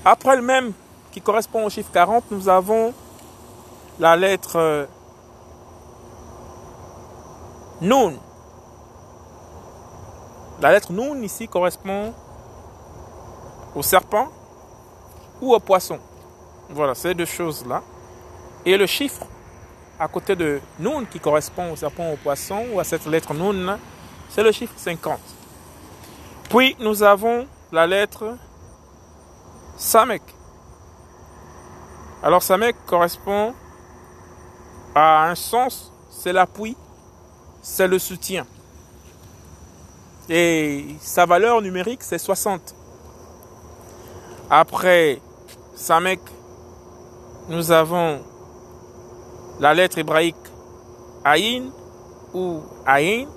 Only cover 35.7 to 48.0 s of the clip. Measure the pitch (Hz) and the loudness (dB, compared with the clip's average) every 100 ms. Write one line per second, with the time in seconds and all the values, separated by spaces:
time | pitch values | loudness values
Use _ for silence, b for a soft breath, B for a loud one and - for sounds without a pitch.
35.7 | - - - - - 180 185 180 - 220 | -4 -18 -20 -20 -10 -2 0 0 -2 -12
36.7 | 254 - - - - - - - - - | -12 -18 -20 -20 -20 -20 -20 -20 -20 -14
37.7 | - 185 185 - 185 - 185 127 - - | 0 2 2 -2 -10 -8 -8 -10 -18 -20
38.7 | - - - - - - - - - - | -20 -20 -20 -20 -20 -20 -20 -20 -20 -20
39.7 | - - - - - - 165 170 165 151 | -20 -20 -20 -20 -20 -2 2 2 2 -2
40.7 | 143 147 151 - - 175 175 220 240 202 | -4 -10 -16 -6 0 4 4 4 2 0
41.7 | 180 185 254 - 175 - 190 220 185 - | -6 -6 -8 -8 -8 -4 -4 -4 -6 -10
42.7 | - - - - - - - - - - | -20 -20 -20 -20 -20 -20 -20 -20 -20 -20
43.7 | - B B B B B B - 143 165 | -20 B B B B B B 2 4 4
44.7 | - 180 175 160 127 - - - - - | 0 4 4 4 -2 -8 -20 -20 -20 -20
45.7 | - - 165 180 185 - - - - - | -14 0 0 0 -4 -8 -20 -20 -20 -20
46.7 | - - - - - - - - 165 165 | -20 -20 -20 -20 -20 -20 -20 -10 -6 2
47.7 | 165 160 175 | 4 4 0